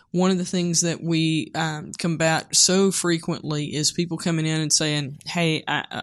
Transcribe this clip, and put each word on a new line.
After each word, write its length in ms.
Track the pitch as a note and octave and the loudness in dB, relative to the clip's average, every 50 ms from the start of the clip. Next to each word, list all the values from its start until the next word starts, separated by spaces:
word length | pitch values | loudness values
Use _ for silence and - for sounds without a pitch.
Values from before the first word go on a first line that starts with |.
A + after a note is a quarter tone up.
| _ _ | _ _
one 200 | - F3 F3+ F#3+ | 0 2 2 4
of 60 | F#3+ F3 | 2 2
the 60 | F3+ | 0
things 360 | - - F3+ F3 F3 E3 E3+ | -2 -2 0 0 0 2 2
that 200 | E3+ E3+ D#3 - | 0 0 -2 -2
we, 520 | - E3 E3 D#3+ D#3+ D#3+ D#3+ D#3 - - - | -2 0 2 2 2 2 2 0 -2 -4 -4
um, 380 | E3 E3 D#3+ D#3 D3+ - - D3+ | -4 -2 -2 -4 -6 -10 -12 -8
combat 600 | - - E3+ D#3+ D#3 E3 D#3+ D#3+ D3+ - - - | -4 -2 -2 0 2 2 2 2 0 -2 0 2
so 340 | - - - F3+ F#3+ G3 G3 | 4 4 6 6 6 4 4
frequently 760 | F#3 - - F3 E3+ D#3+ - - D#3+ - - D3 D3+ D3 D3 | 2 2 2 2 0 0 0 -4 -6 -4 -4 -4 -4 -4 -4
is 260 | - - D3+ D3+ - | -4 -2 -2 -2 -2
people 240 | - - F3 E3+ E3 | 0 -2 -2 -2 -4
coming 280 | D#3+ - F3+ E3 D#3+ D#3 | -4 -2 0 0 0 0
in 160 | D#3 D#3+ D#3 | 0 0 0
and 120 | D#3 D3 | 0 2
saying, 460 | - - D#3+ D3+ D3 D3 C#3+ C3 D3 - - | 2 2 2 0 0 -2 -4 -6 -8 -12 -12
"Hey, 380 | - - F3 E3+ D#3+ D#3 - - - | -6 -2 0 0 2 0 0 -2 -2
I, 160 | D3 C#3+ - - | -2 -2 -4 -6
I, 120 | - - | -8 -10